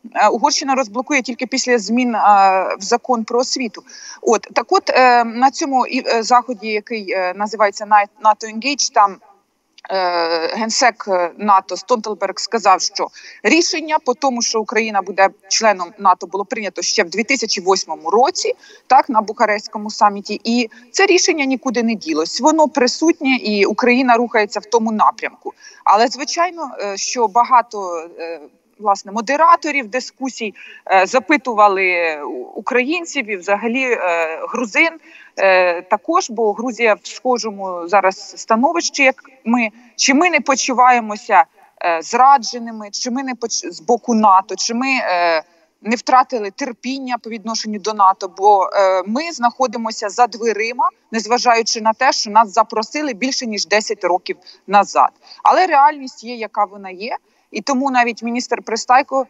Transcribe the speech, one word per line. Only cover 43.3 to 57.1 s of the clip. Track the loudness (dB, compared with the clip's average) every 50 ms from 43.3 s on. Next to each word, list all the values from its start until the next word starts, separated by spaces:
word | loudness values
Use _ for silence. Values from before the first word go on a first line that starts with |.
| -8
поч-, | _ -8 -6 -6 -8 -8 -10
з | -14 -8
боку | 0 0 0 0 2 0 0
нато, | 4 6 6 6 6 4 0 -8
чи | -6 -6 -4 -4
ми, | -2 -2
е, | -2 -2 -2 0 -2 0 2 2 2 2 0 -2 _ _ _ _ _ _ _
не | -4 -4 -4
втратили | -4 0 4 4 4 4 _ -4 -6 -6 -6
терпіння | -6 -8 -8 -8 -8 _ -10 -10 -8 -8 -6 -8 -8 -8 _
по | -12
відношенню | -12 -10 -8 -8 -8 -6 -6 -8 -8 -6
до | -6 -6 0
нато, | 4 4 4 4 _ -6 -12 _
бо, | 2 4 4 6 6 2 2 2
е, | 2 2 4 2 0 -2
ми | -2 -4 -4 -4 -6
знаходимося | -6 -2 -2 -2 0 0 -2 -2 -2 -6 -6 -6 -6 -6 -8 -6
за | 2 2 0
дверима, | 0 0 -4 -2 -2 -2 -2 -4 -6 -2 -2 -2 -2 _ _ _ _
незважаючи | -6 -6 -2 0 -2 2 4 2 2 2 2 -2 -4 -2
на | 0 -2 0
те, | _ 0 0
що | 0 -2 -6 2
нас | 4 4 4 4 2
запросили | 0 0 _ -2 -4 -4 -4 -6 -4 -4 -4 -4
більше, | -4 -4 -4 -4 -4 -6
ніж | -6 -6 -6 -4
десять | 0 0 -2 0 -2 -8 _ -2
років | -2 -2 -2 _ -6 -12 _ _ -20 -20 _ _
назад. | 2 2 2 2 4 2 2 2 2 _ _ _ -20 -20 -2 0
Але | 2 4 4 2
реальність | 4 4 4 4 4 2 -2 -14 -16 -16 -16 -14
є, | -14 -10
яка | -10 -10 -8 -4 -4 -4
вона | -4 -6 -18 -16 -16
є, | -14 -12 -10 -10